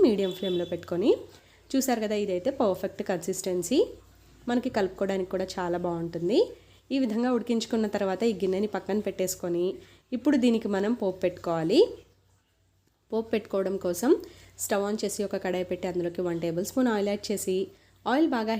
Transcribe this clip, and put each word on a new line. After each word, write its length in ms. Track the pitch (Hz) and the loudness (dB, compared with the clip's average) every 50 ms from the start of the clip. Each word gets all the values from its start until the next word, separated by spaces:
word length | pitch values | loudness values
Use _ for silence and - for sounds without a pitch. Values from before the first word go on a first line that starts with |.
| 381 | 8
మీడియం 300 | 254 208 190 196 185 175 - | 6 6 4 2 -2 -2 -4
ఫ్లేమ్లో 260 | 202 190 180 175 175 170 175 | -4 -2 -2 -2 -2 -2 -4
పెట్టుకొని. 360 | 175 - - 175 170 202 302 480 523 - - - - - - - - _ - | -8 -6 -4 -2 2 4 4 2 2 0 -8 -20 -20 -20 -20 -20 -20 _ -2
చూసారు 300 | - 269 254 254 240 220 220 | 0 0 2 2 0 0 0
కదా, 140 | 208 214 208 208 | 0 0 -2 0
ఇదైతే 260 | 190 180 180 180 277 285 - | 0 -2 0 0 -2 0 2
పర్ఫెక్ట్ 400 | 247 196 185 185 - 190 - - 196 - | 2 2 2 0 -4 -6 -6 -6 -4 -2
కన్సిస్టెన్సీ, 680 | 190 170 - 196 180 - - 190 180 180 170 - 254 330 494 - - - - - - - - - - - - 240 | -4 -2 -2 -4 -6 -4 -4 -4 -2 -2 -2 2 2 2 2 2 -2 -10 -20 -20 -20 -20 -20 -20 -20 -12 -4 -2
మనకి 200 | 240 247 247 254 - | -2 0 0 0 0
కలుపుకోవడానికి 540 | 226 190 185 - - 196 190 196 190 185 185 196 | 0 0 0 -2 -4 -4 -2 -2 -2 -4 -4 -4
కూడా 140 | 185 190 185 - | -4 -4 -4 -4
చాలా 240 | 190 180 175 175 180 180 | -4 -2 -2 -2 -2 -2
బాగుంటుంది. 520 | 175 170 165 170 170 175 165 170 180 240 370 508 494 - - - - - - _ _ 262 | -2 -2 -4 -4 -6 -4 -4 -2 2 2 2 2 2 -2 -10 -20 -20 -20 -20 _ _ -2
ఈ 60 | 277 262 | 0 0
విధంగా 260 | 220 208 233 240 254 247 226 | 0 0 0 0 0 0 0
ఉడికించుకున్న 500 | 240 - 233 226 220 - 240 226 220 208 - | 0 0 -2 -2 0 0 0 0 0 0 -2
తర్వాత 260 | 202 202 190 185 180 233 233 | -2 0 -2 0 0 0 0
ఈ 40 | 208 175 196 | 0 0 0
గిన్నెని 280 | 185 190 196 214 214 - | 0 0 0 -2 -2 -4
పక్కన 220 | 190 185 - 196 214 208 202 | -6 -4 -2 -2 -2 -2 -2
పెట్టేసుకొని 560 | 185 - 185 185 - - - 175 175 170 175 190 - - - - - - _ _ 254 240 | -2 -2 -2 -2 -2 -4 -4 -2 0 0 0 -2 -2 -6 -12 -20 -20 -20 _ _ -8 0
ఇప్పుడు 180 | - 294 294 247 240 | 2 2 4 4 4
దీనికి 240 | 240 226 220 - 208 202 | 4 4 2 0 0 0
మనం 160 | 190 202 214 247 240 208 | 0 0 0 0 0 0
పోపు 180 | 185 185 - - | -2 -2 0 -2
పెట్టుకోవాలి. 560 | 175 180 - - 175 165 165 160 165 220 320 480 494 - - - - _ _ _ _ _ _ _ _ _ _ _ _ _ _ _ _ _ _ _ _ | -2 -2 -2 -4 -2 0 0 2 4 6 6 6 6 2 -6 -16 -20 _ _ _ _ _ _ _ _ _ _ _ _ _ _ _ _ _ _ _ _
పోపు 180 | 220 226 220 - 233 | -2 -2 0 0 -2
పెట్టుకోవడం 420 | 214 - - - 196 185 190 196 190 - | -2 -2 0 -2 0 0 0 0 0 0
కోసం 260 | 180 175 - 233 269 370 - - - - - - - - - - | -2 0 2 4 4 4 4 2 -4 -16 -20 -20 -20 -12 -10 -4
స్టవ్ 240 | - 220 196 202 202 | 0 0 0 2 0
on 60 | 214 214 220 | -2 -2 -2
చేసి 180 | 202 - - 202 196 | -4 -2 -4 -4 -4
ఒక 140 | - 185 - | -4 -4 -2
కడాయి 220 | 185 180 185 180 - 185 | -2 -2 -2 -2 -2 -4
పెట్టి 120 | 175 - 185 175 | -4 -4 -4 -2
అందులోకి 300 | 180 170 170 170 - 180 175 | -2 -2 -2 -2 -2 -2 -2
వన్ 100 | 170 170 170 | -2 -2 -2
టేబుల్ 200 | 170 165 175 196 - | -2 -2 -2 -4 -2
స్పూన్ 200 | - 262 254 240 214 | 0 2 2 2 2
ఆయిల్ 160 | 208 202 202 202 | 2 0 0 -2
యాడ్ 140 | 202 - - | -4 -4 -4
చేసి 280 | 202 196 - 190 185 190 196 - - - _ _ _ _ _ 208 | -4 -2 -2 -2 -2 -2 -2 -4 -8 -16 _ _ _ _ _ 0
ఆయిల్ 160 | 247 294 330 285 262 | 2 4 4 2 2
బాగా 180 | 226 220 220 226 214 | 0 0 0 -2 -2